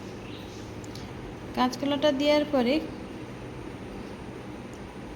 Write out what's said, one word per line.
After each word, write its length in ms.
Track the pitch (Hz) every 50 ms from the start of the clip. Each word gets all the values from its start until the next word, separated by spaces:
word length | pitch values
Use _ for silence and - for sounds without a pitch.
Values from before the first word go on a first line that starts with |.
| - - - - - - 101 101 98 101 - 104 104 104 - - - - - - - - - - - - - - - - -
কাঁচকলাটা 540 | - 254 254 254 - 285 277 285 277 294 302 285 262
দেওয়ার 240 | 294 294 294 302 294 294 -
পরে 220 | 262 240 240 285 320 - - - - - - - - - - - - - - - - - - - - - - - - - - - - - - - - - - - - - - - - - - - - - - -